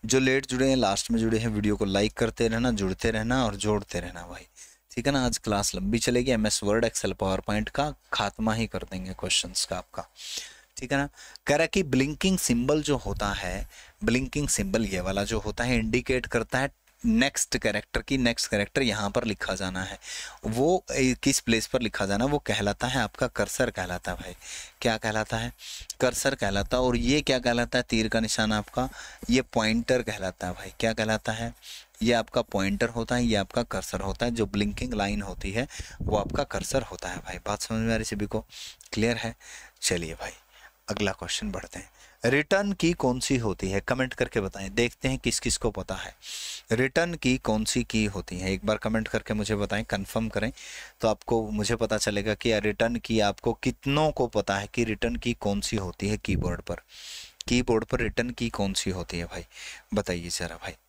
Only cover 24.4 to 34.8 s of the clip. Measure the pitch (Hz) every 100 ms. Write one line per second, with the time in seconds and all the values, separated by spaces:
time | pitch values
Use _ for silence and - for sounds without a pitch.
24.4 | - - - _ 120 110 113 107 107 113
25.4 | 117 - - - - - 127 - 139 135
26.4 | 104 98 98 127 127 120 117 147 143 131
27.4 | 123 120 120 123 120 113 110 113 110 -
28.4 | 110 107 101 - 127 - - - - 123
29.4 | 123 - 107 113 117 127 113 101 92 -
30.4 | 90 90 92 - 113 110 110 107 - 110
31.4 | 117 117 - - - - 110 117 110 127
32.4 | 113 101 98 101 117 117 113 123 120 107
33.4 | 95 - 117 98 - 95 98 95 120 117
34.4 | 101 101 104 101